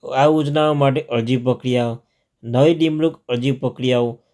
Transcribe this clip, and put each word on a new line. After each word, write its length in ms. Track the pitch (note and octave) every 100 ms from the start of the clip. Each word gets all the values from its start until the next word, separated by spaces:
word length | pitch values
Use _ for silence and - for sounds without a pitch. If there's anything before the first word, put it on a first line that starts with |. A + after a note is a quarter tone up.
| - C3
આ 80 |
યોજનાઓ 500 | D3 D#3 C#3+ D3 D3+
માટે 260 | D3 C#3 C3+
અરજી 360 | - A#2+ A2+ B2+
પ્રક્રિયા. 640 | B2 A#2+ B2+ B2 A#2+ A2+ _ _ _ _
નવી 300 | A#2 A#2+ D3+
નિમણૂક 460 | D#3+ D#3+ D#3 D#3+ D#3 -
અરજી 240 | B2 B2+
પ્રક્રિયાઓ. 680 | C3 B2+ B2 B2+ B2 A#2+ A#2+ _